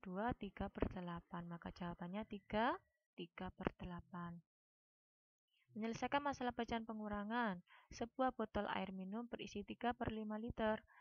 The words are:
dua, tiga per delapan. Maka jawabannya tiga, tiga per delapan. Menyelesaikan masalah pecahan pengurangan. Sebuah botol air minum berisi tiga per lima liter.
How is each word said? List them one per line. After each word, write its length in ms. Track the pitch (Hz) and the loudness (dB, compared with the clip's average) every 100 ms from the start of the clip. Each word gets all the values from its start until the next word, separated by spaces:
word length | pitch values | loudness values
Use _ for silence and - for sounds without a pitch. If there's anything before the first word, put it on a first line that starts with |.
dua, 320 | 185 180 233 247 | -4 -2 0 0
tiga 320 | 196 - 196 | -4 -4 -4
per 240 | 202 - | 0 0
delapan. 560 | 190 175 170 - 175 175 | 0 -4 -4 -4 -6 -4
Maka 240 | 170 185 | -6 -6
jawabannya 480 | - 175 175 175 202 220 | -4 -4 -4 -4 -4 -4
tiga, 480 | 202 - 214 240 370 - _ _ - | -8 0 4 4 2 -4 _ _ -10
tiga 320 | 175 - 185 | -8 -6 -6
per 240 | - 185 - | -2 -2 -2
delapan. 560 | 185 175 - 175 175 170 - _ _ _ _ _ _ _ _ _ _ _ - | -4 -6 -6 -6 -6 -8 -14 _ _ _ _ _ _ _ _ _ _ _ -10
Menyelesaikan 480 | 214 226 226 247 277 | -2 0 2 2 4
masalah 320 | 285 254 247 | 2 2 0
pecahan 320 | 240 233 226 | 2 2 0
pengurangan. 800 | 226 220 214 208 208 240 226 180 - - - - | 0 -4 -2 0 2 2 2 2 -6 -20 -14 -6
Sebuah 400 | 233 - 262 - | -4 2 2 4
botol 320 | 220 208 202 202 | 0 2 2 2
air 160 | 190 | 0
minum 320 | 190 185 220 | -4 -4 -4
berisi 400 | 240 202 202 202 | -4 -6 -4 -6
tiga 320 | 196 208 240 247 | -6 0 0 2
per 160 | 233 | 0
lima 240 | 220 214 214 | 0 0 -2
liter. 480 | 233 - 220 220 - - | -2 2 4 4 -2 -20